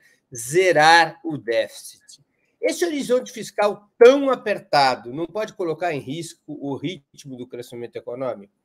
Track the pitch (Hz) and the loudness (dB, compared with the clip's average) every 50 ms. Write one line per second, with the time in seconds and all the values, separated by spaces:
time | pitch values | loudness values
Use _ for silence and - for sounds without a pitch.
0 | _ _ _ _ _ _ 131 117 117 127 147 185 190 180 160 147 151 160 165 170 | _ _ _ _ _ _ -16 -14 -8 -2 0 2 2 4 4 4 6 8 8 6
1 | 165 160 - - - 165 151 127 104 113 113 113 107 - - - - - - _ | 6 2 -2 -8 -10 -8 -8 -8 -6 -4 -2 -2 -2 -4 -8 -18 -20 -20 -20 _
2 | _ - - _ _ _ _ _ _ _ _ - - 320 320 339 359 339 302 277 | _ -20 -20 _ _ _ _ _ _ _ _ -6 -4 -4 -2 -2 -4 -4 -4 -4
3 | 240 190 247 254 - - - 220 202 - - - 208 208 196 202 _ _ _ - | -2 -2 -2 -2 -2 -6 -12 -14 -14 -8 -4 -2 -2 -2 -2 -6 _ _ _ 8
4 | - 247 277 285 277 269 247 254 - 214 190 147 - _ 151 143 139 131 123 107 | 10 10 10 8 2 -2 -2 -2 -4 -6 -6 -6 -4 _ 2 2 2 2 0 -2
5 | 104 120 127 156 170 170 165 214 220 208 - - 185 165 156 156 180 175 156 131 | -6 -10 -10 -8 -8 -8 -8 -8 -8 -8 -8 -6 -6 -6 -6 -4 -4 -4 -4 -6
6 | 104 127 156 170 160 - - _ _ - 147 - 139 139 135 - 135 165 196 143 | -8 -8 -10 -10 -10 -14 -16 _ _ -16 -14 -10 -8 -8 -8 -8 -8 -10 -12 -12
7 | _ _ _ - - 139 131 120 123 127 - 120 117 - 127 117 120 110 - 113 | _ _ _ -20 -20 -18 -16 -16 -16 -14 -14 -14 -14 -14 -14 -14 -14 -14 -14 -14
8 | - - 120 131 135 123 110 104 101 - _ _ | -14 -12 -10 -8 -8 -8 -8 -10 -14 -20 _ _